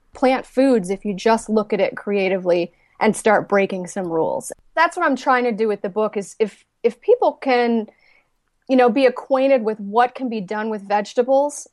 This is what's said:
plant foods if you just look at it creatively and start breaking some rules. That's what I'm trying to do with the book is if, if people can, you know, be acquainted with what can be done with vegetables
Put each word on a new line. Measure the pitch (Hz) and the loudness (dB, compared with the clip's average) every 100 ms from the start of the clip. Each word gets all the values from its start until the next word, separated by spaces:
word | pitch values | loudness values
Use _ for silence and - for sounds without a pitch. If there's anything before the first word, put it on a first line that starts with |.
| _ | _
plant | - 254 262 - | -2 0 0 -2
foods | - 269 240 180 | 0 2 2 0
if | 196 | -6
you | 208 | -4
just | 196 226 226 - | -2 0 0 2
look | 214 208 | -2 0
at | 202 | 0
it | 196 - | -2 -2
creatively | - 202 190 190 180 175 170 - _ _ | -4 -2 0 -2 0 0 0 -8 _ _
and | 220 | -2
start | 208 - 202 - | 0 2 2 2
breaking | 202 196 190 175 | 0 0 -4 -8
some | - 185 | -8 -4
rules. | 165 160 - - - _ - | -2 -2 -4 -8 -16 _ -2
That's | 330 349 | 0 0
what | 330 | -2
I'm | 262 | 0
trying | - 254 247 | 0 0 0
to | |
do | 202 220 | -2 -2
with | 202 | -2
the | 208 | -4
book | 190 214 208 | -4 -4 -4
is | 196 - | -10 -4
if, | 214 - _ _ | -4 -4 _ _
if | 233 - | -4 -2
people | - 494 339 | 2 2 2
can, | 285 269 247 240 233 208 _ _ _ _ _ _ _ _ | 0 0 2 2 0 -2 _ _ _ _ _ _ _ _
you | 262 | 4
know, | 247 | 4
be | 233 262 | 4 2
acquainted | 247 - 262 269 269 | 0 -2 0 2 2
with | 214 214 | 0 -6
what | 202 208 247 - | -4 0 0 0
can | 262 | -6
be | 226 | -6
done | 180 214 220 | -6 -6 -6
with | 214 196 | -6 -4
vegetables | 208 208 - 240 269 294 285 - | -4 -2 -2 2 2 0 -6 -4